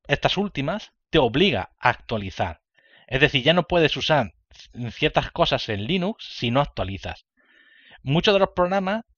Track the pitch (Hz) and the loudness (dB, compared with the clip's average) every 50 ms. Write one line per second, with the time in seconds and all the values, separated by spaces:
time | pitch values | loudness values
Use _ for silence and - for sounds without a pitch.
0 | _ - 143 - - - - - 208 202 - - 135 143 185 220 - - _ _ | _ -2 -2 0 0 0 0 -2 -4 -4 -4 -4 -4 -4 -4 -6 -8 -14 _ _
1 | _ _ - 165 135 113 107 139 185 202 143 95 90 - _ _ - 127 113 - | _ _ 2 4 4 4 4 2 2 2 2 0 -4 -6 _ _ 0 0 0 0
2 | - - 120 113 101 95 87 - 113 90 80 - _ _ _ _ _ _ _ _ | -2 -6 -6 -4 -4 -6 -6 -4 -4 -6 -6 -10 _ _ _ _ _ _ _ _
3 | _ - 127 131 139 139 - 139 120 147 165 180 170 - 175 175 160 147 - 139 | _ -6 0 2 2 2 2 2 2 2 2 2 2 0 2 2 2 2 0 -2
4 | 120 - 156 147 120 101 - _ _ _ _ - - - - 107 120 117 110 - | 0 0 2 2 0 -2 -6 _ _ _ _ -20 -20 -18 -12 -10 -10 -10 -4 -2
5 | - 151 - - 165 - - - 170 - 147 123 - - 110 98 101 117 175 196 | -2 0 0 0 -2 -2 0 0 0 0 0 0 -2 -4 -4 -4 -2 -2 -2 -2
6 | 175 190 226 - - - - - - 117 117 135 143 - - - 101 92 98 92 | -2 -4 -6 -8 -12 -16 -10 -6 -4 0 0 0 0 -2 -4 -8 -8 -8 -8 -8
7 | - - - - _ _ _ _ _ _ _ _ _ _ _ _ _ _ - - | -10 -12 -12 -14 _ _ _ _ _ _ _ _ _ _ _ _ _ _ -20 -12
8 | - 131 139 170 175 - 202 196 190 185 - - 180 180 185 196 190 185 202 226 | -4 -2 0 2 4 4 4 4 2 2 2 0 0 0 0 0 0 -2 -4 -4
9 | 226 _ _ | -6 _ _